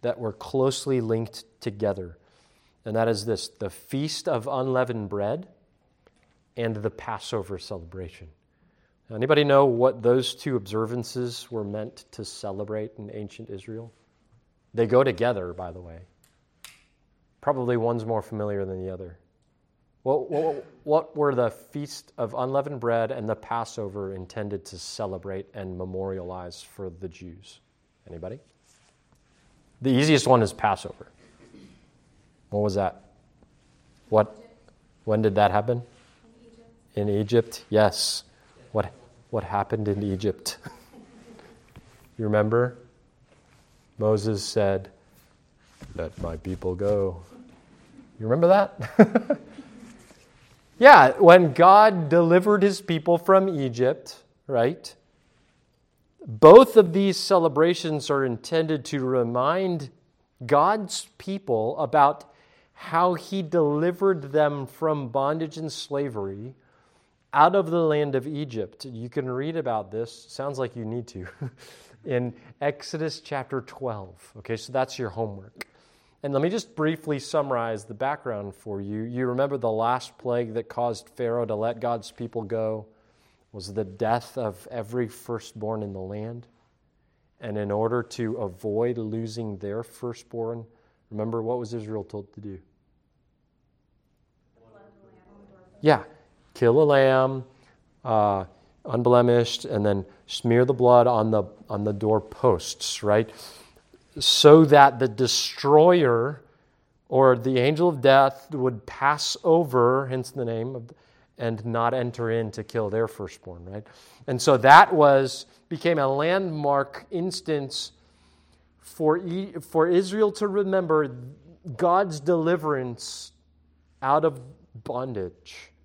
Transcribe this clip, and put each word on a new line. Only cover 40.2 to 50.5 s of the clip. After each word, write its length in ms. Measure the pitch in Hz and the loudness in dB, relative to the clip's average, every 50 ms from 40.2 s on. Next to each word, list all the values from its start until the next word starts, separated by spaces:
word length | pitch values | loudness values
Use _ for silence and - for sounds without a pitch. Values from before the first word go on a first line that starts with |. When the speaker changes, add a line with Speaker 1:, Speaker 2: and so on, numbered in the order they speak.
| 107 104 - - - - - - - | -4 -6 -6 -6 -10 -14 -14 -12 -18
Speaker 1:
<laughs> 60 | - - - _ _ _ - - _ - - - - - - - - - _ _ _ _ - _ _ _ _ _ _ _ - | -20 -20 -20 _ _ _ -20 -20 _ -20 -20 -20 -20 -20 -20 -20 -20 -20 _ _ _ _ -20 _ _ _ _ _ _ _ -8
You 60 | 110 | -4
remember? 520 | 104 104 107 104 110 113 120 123 123 123 - - _ _ _ _ _ _ _ _ _ _ _ _ _ _ _ _ _ _ _ _ _ _ - | 0 2 2 2 2 2 0 0 0 -4 -12 -20 _ _ _ _ _ _ _ _ _ _ _ _ _ _ _ _ _ _ _ _ _ _ -4
Moses 440 | 110 107 107 104 98 110 110 101 - | 0 0 0 0 0 -2 -4 -4 -6
said, 480 | - - 113 104 98 98 95 95 - - _ _ _ _ _ _ _ _ _ _ _ _ _ _ _ _ _ - - - | -4 -2 0 0 0 0 -2 -6 -10 -20 _ _ _ _ _ _ _ _ _ _ _ _ _ _ _ _ _ -20 -18 -12
"Let 260 | 87 82 78 - - | -10 -10 -10 -10 -12
my 160 | - 85 80 | -12 -10 -10
people 380 | 80 - 92 92 - - 92 90 | -10 -10 -12 -12 -8 -6 -8 -6
go." 480 | 90 101 101 104 101 98 95 87 85 - - - - - - - _ _ _ _ _ _ _ - - - _ _ - | -4 -2 -2 -2 0 -2 -4 -6 -10 -16 -20 -20 -20 -20 -20 -20 _ _ _ _ _ _ _ -20 -20 -20 _ _ -10
You 80 | 110 | -4
remember 220 | 110 120 156 170 170 | -2 0 2 4 4
that? 920 | 190 202 196 - - - 117 - - - 208 - - 233 - - 294 - - | 6 4 4 0 -4 -14 -14 -10 6 6 6 6 6 -4 -2 -2 -6 -6 -6
<laughs> 40 | - - - - - - - - - - - - - - _ _ _ _ _ _ _ | -20 -20 -20 -20 -20 -20 -20 -20 -20 -20 -20 -20 -20 -20 _ _ _ _ _ _ _